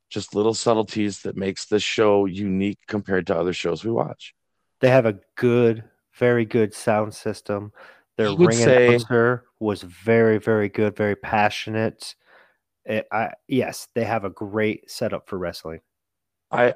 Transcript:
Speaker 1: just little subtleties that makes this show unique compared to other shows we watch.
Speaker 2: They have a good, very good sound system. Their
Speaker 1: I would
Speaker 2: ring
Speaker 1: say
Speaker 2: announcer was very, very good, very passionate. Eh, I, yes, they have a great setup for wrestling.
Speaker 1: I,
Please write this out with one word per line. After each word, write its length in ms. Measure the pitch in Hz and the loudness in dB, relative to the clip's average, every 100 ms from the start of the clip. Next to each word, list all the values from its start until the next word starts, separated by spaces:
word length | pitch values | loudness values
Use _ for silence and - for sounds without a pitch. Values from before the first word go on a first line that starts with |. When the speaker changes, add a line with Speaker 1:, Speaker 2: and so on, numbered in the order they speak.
| - | -14
Speaker 1:
just 240 | 104 - | -12 -6
little 200 | 101 110 | 0 0
subtleties 680 | 107 120 110 107 113 104 95 | 0 0 0 0 -2 -4 -4
that 120 | 95 | -10
makes 300 | 98 98 92 | -6 -6 -6
this 180 | - 107 | -2 -2
show 420 | - - 107 101 | 0 0 4 4
unique 540 | 98 92 104 95 101 - - | 2 -2 -2 -2 -2 -4 -8
compared 400 | 107 98 92 87 | -8 -2 -2 -2
to 100 | 85 | -2
other 140 | 87 | -2
shows 300 | 90 87 80 | -4 -4 -4
we 80 | 110 | -4
watch. 420 | 117 - - - _ _ _ _ - | -4 -4 -8 -20 _ _ _ _ 0
Speaker 2:
They 100 | 131 | 4
have 160 | 131 | 4
a 140 | 113 98 _ | 4 -2 _
good, 480 | - 123 120 117 113 110 _ _ | -2 2 4 4 2 -8 _ _
very 320 | - 123 120 | 0 2 2
good 280 | 110 120 104 | 0 0 0
sound 400 | - - 107 107 | -2 -2 0 -2
system. 600 | - 110 104 - 104 104 - - - _ | -6 -8 -8 -6 -6 -8 -18 -20 -20 _
Their 140 | - 107 | -2 0
Speaker 1:
I 20 | |
would 160 | 101 175 | 4 4
Speaker 2:
ring 80 | |
Speaker 1:
say 400 | 117 117 127 120 | 6 6 6 6
Speaker 2:
announcer 500 | 120 117 120 120 120 _ - | 4 2 2 2 0 _ -6
was 240 | 107 98 | -4 -4
very, 540 | 87 - 104 113 113 107 | -8 -6 0 4 4 2
very 300 | 113 110 104 | 0 0 0
good, 260 | - 107 | 0 -2
very 220 | 104 104 101 | 0 -2 -4
passionate. 1000 | - 107 104 - - 110 110 - - - _ _ _ _ _ _ | -2 0 0 -2 -6 -4 -4 -6 -16 -20 _ _ _ _ _ _
Eh, 180 | - 107 - | -6 -6 -4
I, 220 | 107 110 - - | -4 -4 -8 -4
yes, 400 | 131 - - - | -2 -2 -6 -8
they 100 | 117 | -6
have 180 | 110 113 | -2 -2
a 60 | 98 | -4
great 600 | 87 104 107 107 104 - | -10 -6 -2 -2 -4 -10
setup 380 | - 110 98 - | -8 -6 -6 -8
for 100 | 95 | -8
wrestling. 440 | 87 87 80 82 _ _ _ _ _ _ _ | -8 -10 -14 -14 _ _ _ _ _ _ _
Speaker 1:
I, 220 | - 123 | 0 0